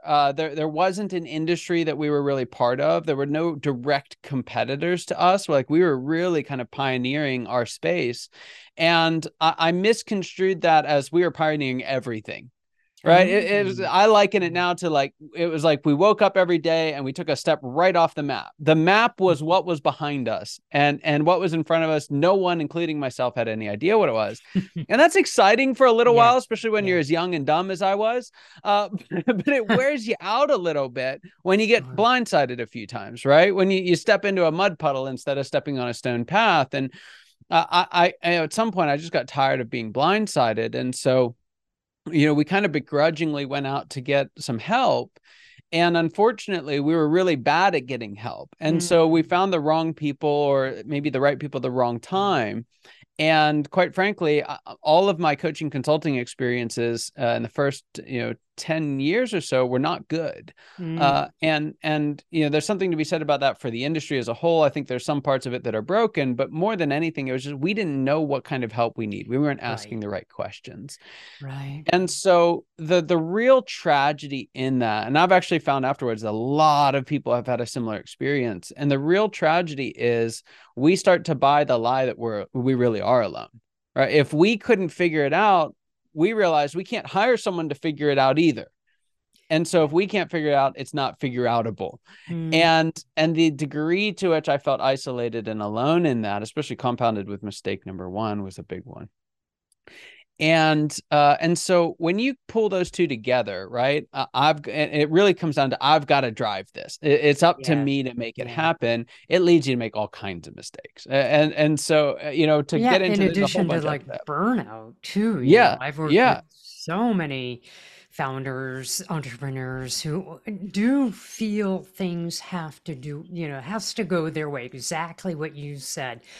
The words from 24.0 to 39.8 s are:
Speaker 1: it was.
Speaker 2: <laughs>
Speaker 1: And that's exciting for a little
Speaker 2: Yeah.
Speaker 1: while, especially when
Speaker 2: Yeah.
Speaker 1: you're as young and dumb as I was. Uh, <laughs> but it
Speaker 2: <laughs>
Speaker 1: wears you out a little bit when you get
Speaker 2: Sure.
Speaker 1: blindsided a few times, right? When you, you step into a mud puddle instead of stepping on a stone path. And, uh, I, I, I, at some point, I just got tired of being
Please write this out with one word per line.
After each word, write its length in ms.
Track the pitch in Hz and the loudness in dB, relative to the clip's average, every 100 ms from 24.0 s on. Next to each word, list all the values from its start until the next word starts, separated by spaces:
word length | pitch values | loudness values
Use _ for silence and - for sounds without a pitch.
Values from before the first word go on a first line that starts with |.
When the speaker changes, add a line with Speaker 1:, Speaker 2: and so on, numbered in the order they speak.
| 165 | 2
Speaker 1:
it 40 | |
was. 280 | 113 104 113 - 190 | 0 -2 -6 -6 -6
Speaker 2:
<laughs> 340 | - 170 147 | -6 -8 0
Speaker 1:
And 100 | 226 | 4
that's 160 | 330 392 | 6 4
exciting 600 | - - 196 233 269 247 | 2 4 6 6 2 4
for 100 | 262 | 6
a 60 | |
little 240 | 226 240 233 | 6 6 8
Speaker 2:
Yeah. 20 | |
Speaker 1:
while, 200 | 233 254 | 6 4
especially 340 | - 220 226 | 0 -4 -2
when 140 | 214 196 | 0 2
Speaker 2:
Yeah. 40 | |
Speaker 1:
you're 100 | 180 | 0
as 120 | 139 | 2
young 240 | 165 180 170 | 0 -2 -2
and 100 | 139 | 0
dumb 240 | 156 190 | 0 0
as 140 | 185 | -2
I 100 | 190 202 | 0 0
was. 360 | 220 247 226 _ - - | 0 -2 -8 _ -20 -8
Uh, 260 | 208 202 202 | 0 0 0
<laughs> 360 | 196 - 180 190 | -8 -8 -4 -2
but 200 | 208 - | -2 0
it 200 | 277 214 | 0 2
Speaker 2:
<laughs> 100 | 226 | 2
Speaker 1:
wears 300 | 269 294 220 | 2 -2 -4
you 80 | - | -6
out 300 | 185 226 294 | -2 0 2
a 80 | 247 | 0
little 320 | 170 147 135 | 0 -2 -4
bit 320 | 127 131 139 - _ | -4 -6 -8 -14 _
when 160 | 185 196 | 0 2
you 80 | 220 | 2
get 180 | 233 127 | 0 0
Speaker 2:
Sure. 80 | |
Speaker 1:
blindsided 680 | 160 226 254 226 170 131 123 | 0 2 2 2 2 2 -2
a 80 | 113 | -10
few 200 | 117 104 | -12 -12
times, 380 | 117 101 117 135 | -12 -12 -2 4
right? 280 | 147 190 | 6 6
When 160 | 190 190 | 4 2
you, 100 | 190 | 2
you 160 | 180 165 | 2 2
step 300 | - 202 202 | 4 2 2
into 220 | 190 165 | 2 2
a 40 | |
mud 280 | 165 202 165 | 2 0 0
puddle 260 | 156 135 135 | -2 -2 -4
instead 320 | 127 - 139 | -6 -4 -4
of 80 | 135 | -2
stepping 320 | 147 147 135 | -4 -2 -4
on 100 | 123 | -4
a 60 | |
stone 320 | 117 127 120 120 | -4 -4 -2 0
path. 480 | 196 220 165 131 | 2 4 2 0
And, 180 | 139 135 - - - _ _ - | -4 -6 -10 -20 -20 _ _ 0
uh, 140 | 165 - | 0 2
I, 160 | 175 - | 0 2
I, 220 | 175 180 - | 2 2 0
I, 120 | 170 175 | -2 0
at 160 | 156 | 0
some 180 | - 214 | -2 -2
point, 180 | 180 156 | 0 0
I 80 | 143 | 0
just 160 | 165 | -2
got 140 | 151 127 | -4 -2
tired 340 | 143 135 135 | 0 0 0
of 80 | 117 | -4
being 240 | 127 | -6